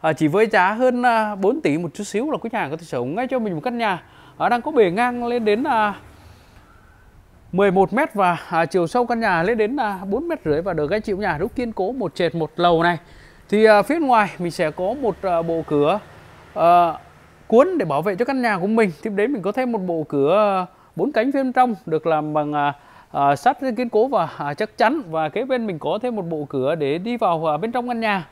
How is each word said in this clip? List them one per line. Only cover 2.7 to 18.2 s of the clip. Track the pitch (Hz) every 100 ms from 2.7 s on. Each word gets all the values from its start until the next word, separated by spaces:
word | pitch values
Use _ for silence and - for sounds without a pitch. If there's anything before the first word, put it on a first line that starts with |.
có | 160
thể |
sở | 170 135
hữu | 123
ngay | 180 254
cho | 262
mình | 214
một | 165
căn | 247 240
nhà. | 226 175 - - - -
À, | 165
đang | 240
có | 262
bề | 294 196
ngang | 180 247 240 240
lên | 240
đến, | 214 208
à, | 294 233 214 196 - - - - - - _ - _ - - - - - -
mười | 175 202
một | 185 190
mét | 214 302
và, | 202 185 170 -
à, | 165 170
chiều | 185 170
sâu | 247 240
căn | 233
nhà | 226 175
lên | 175 233
đến, | 214 277
à, | 220 190 196
bốn | 240 339
mét | 320
rưỡi | 160 147
và | 190
được | 165 147
cái | 208
chịu | 214 190
nhà | 208 151
rất | 208 -
kiên | 240
cố, | 214 190
một | 262 190
trệt | - 170
một | 165 156 -
lầu | 175 165
này. | 170 170 - - - - -
Thì, | 208
à, | 220 208
phía | 196 320
ngoài | 285 233 196 -
mình | 175
sẽ | 160 160
có | 151 180 269
một, | 254 180
à, | 190 170
bộ | 170 165 156
cửa, | 147 147 202 - - - - -
à, | 156 165 175 170 156 - - - _ -
cuốn | 220 320 349
để |
bảo | 180 143
vệ | 180
cho | 185